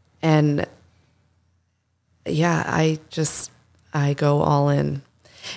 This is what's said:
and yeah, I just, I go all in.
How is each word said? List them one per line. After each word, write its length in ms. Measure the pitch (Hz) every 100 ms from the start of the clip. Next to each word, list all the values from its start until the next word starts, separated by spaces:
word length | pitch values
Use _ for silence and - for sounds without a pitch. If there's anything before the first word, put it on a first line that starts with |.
| _ _
and 440 | 160 156 151 143 - - _ _ _ _ _ _ _ _ _ _ _ _ _ _ -
yeah, 360 | 151 170 160 -
I 320 | 160 160 156 -
just, 400 | - 156 - - _ _ _ _
I 220 | 151 143
go 260 | 143 147 147
all 260 | 156 143 143
in. 340 | 143 143 143 - _ _ - -